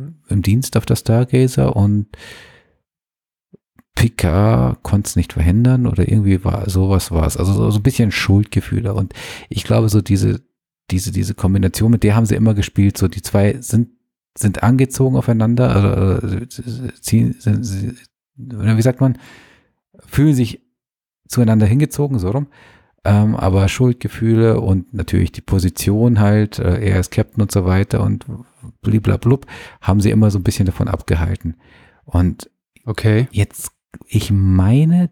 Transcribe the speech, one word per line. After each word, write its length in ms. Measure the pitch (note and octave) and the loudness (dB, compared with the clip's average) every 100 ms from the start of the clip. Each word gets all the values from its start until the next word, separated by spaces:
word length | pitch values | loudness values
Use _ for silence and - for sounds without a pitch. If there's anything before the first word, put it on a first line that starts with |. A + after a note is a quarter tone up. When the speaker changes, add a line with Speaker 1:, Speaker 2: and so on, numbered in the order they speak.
| C#3+ E3 _ | -16 -18 _
Speaker 1:
im 120 | G#2 | -2
Dienst 360 | G2 A2+ - A2+ | 2 0 0 -2
auf 80 | - | 0
der 100 | A#2+ | -2
Stargazer 800 | - A2+ B2+ B2+ B2+ C3+ C3 - | 0 0 2 2 2 0 0 2
und 320 | G2+ G#2 G#2+ - - - - _ _ _ _ _ _ _ _ _ _ - _ _ _ | 2 0 -4 -12 -20 -20 -20 _ _ _ _ _ _ _ _ _ _ -20 _ _ _
Picard 880 | - A#2 - E2+ F2 G#2+ A#2 B2+ - | -2 -2 0 0 2 2 2 0 -2
konnt's 340 | - G2+ - - | -2 -2 0 -4
nicht 160 | - | -4
verhindern 520 | - D#2+ G#2 B2 B2+ A#2 | 0 2 4 4 2 0
oder 220 | G2 - | 0 0
irgendwie 380 | G#2+ G2 F#2 F#2+ | 2 2 2 0
war, 240 | F2 F#2 | -4 -2
sowas 420 | F#2 F#2+ F#2+ - | 0 2 0 0
war's. 240 | E2 G2+ - | -2 -2 0
Also 160 | F#2 | 0
so, 180 | G2+ A2 | 0 0
so 100 | G#2 | 0
ein 40 | |
bisschen 300 | B2 - G#2+ | 0 0 0
Schuldgefühle. 800 | - - G2 G#2+ - - G2+ A2+ | 0 2 2 2 -4 -4 -4 -4
Und 200 | G2+ G2 - - - - | -4 -6 -8 -18 -18 -12
ich 160 | G#2+ - | -10 0
glaube, 240 | A#2 A2 | 0 2
so 120 | G#2 | 0
diese, 400 | G2+ G2 G2+ G2+ - _ _ _ - | 2 0 0 -2 -8 _ _ _ -6
diese, 200 | F#2 - | -4 -4
diese 220 | G2 F#2+ | -4 -4
Kombination, 580 | - F#2 F#2+ F#2 - A2+ | -2 0 2 0 0 2
mit 120 | A#2 | 4
der 120 | G#2 A2 | 4 2
haben 100 | G#2+ | 2
sie 100 | - | 2
immer 180 | A2 | 2
gespielt, 440 | G2+ F#2 - G2 - | 0 -2 0 0 2
so 120 | F#2+ | -2
die 120 | G2+ | -4
zwei 360 | - G2+ G2+ B2+ | -2 0 0 -2
sind, 300 | - A2 A#2 _ _ _ _ - | -2 -2 -2 _ _ _ _ -4
sind 260 | G#2 - | -4 0
angezogen 540 | G#2+ C3 C3 - C3 B2+ | 2 2 0 0 0 0
aufeinander, 580 | - A2+ A2 A#2+ B2 A2+ | 0 0 0 2 2 2
also, 520 | G2+ G2 F#2+ F#2 G2 | 2 2 0 0 -4
äh, 200 | F#2+ B2 - A#2+ A#2 B2+ - | -6 -8 -14 -12 -10 -12 -12
ziehen, 340 | - A2+ A#2 - | -2 0 0 -2
sind, 280 | G#2+ G#2 A#2 | -2 -2 -4
sie, 300 | F#2+ G2+ - _ _ _ C3 | -6 -8 -10 _ _ _ -20
wie 440 | B2 A2 G2+ A2 | -14 -6 0 2
sagt 200 | B2 B2 | 0 0
man, 160 | C3+ B2 - - - _ _ _ _ _ | -2 -2 -10 -20 -20 _ _ _ _ _
fühlen 360 | - - D3+ C3 | -6 0 2 2
sich 260 | A2 - _ _ _ _ _ _ _ | -2 -6 _ _ _ _ _ _ _
zueinander 380 | B2 A2 A2 G#2 | 0 2 4 2
hingezogen, 520 | C3 D3+ - C#3+ B2+ | 2 0 -2 -4 -2
so 140 | F2+ | -4
rum. 160 | B2+ C#3+ _ - _ _ _ | -4 -6 _ -20 _ _ _
Ähm, 320 | G2+ G#2 G#2+ - | 0 2 2 0
aber 320 | F#2+ F#2+ F#2+ | 0 2 0
Schuldgefühle 960 | - B2+ A#2+ - - A2+ A2+ A2+ A2+ | 2 0 0 -6 -4 0 2 2 2
und 320 | A2+ F#2+ - | 0 -2 -2
natürlich 380 | G2+ E2 F#2+ F2+ | -8 -2 -2 -2
die 100 | - | -4
Position 800 | - F#2+ F2+ - - G#2 A#2+ G#2+ | -4 -2 -2 -2 -2 2 2 4
halt, 400 | G2+ G#2+ G#2 - | 2 2 0 -2
äh, 200 | F2+ F2+ | -2 0
er 180 | G2+ F#2+ | 0 0
ist 100 | F2+ | -2
Captain 300 | - - - | -4 -4 -2
und 100 | G2+ | -2
so 140 | G2+ F#2 | 0 0
weiter 380 | F#2 G2+ G#2+ | 0 0 -2
und 220 | G2+ G#2 - G#2+ - _ - - | -2 -4 -8 -14 -16 _ -20 -8
bliblablub, 680 | A2 G#2+ G2+ F#2+ A#2 C3+ - - - - | -2 0 0 0 0 0 -2 -20 -20 -8
haben 200 | - G2+ | 0 2
sie 100 | G#2 | 2
immer 180 | G#2 G#2+ | 4 2
so 80 | G2+ | 2
ein 60 | |
bisschen 240 | - - F#2+ | -2 0 -2
davon 200 | - - | -2 -4
abgehalten. 680 | - - E2+ E2 F2+ - - _ - _ _ - | -4 -2 -2 -2 -4 -8 -12 _ -20 _ _ -4
Und 460 | F2 F2+ - - _ _ _ - | 0 0 -4 -14 _ _ _ -10
Speaker 2:
Okay. 420 | G#2 A2 G#2+ B2+ | -2 0 0 0
Speaker 1:
jetzt, 400 | G#2 G2 - - - _ - - | -2 -4 -6 -18 -18 _ -20 -6
ich 240 | G#2+ - | -4 0
meine, 800 | G2+ F#2+ F#2 F#2+ C3 D#3+ F3 F3 | 0 2 2 4 2 4 2 0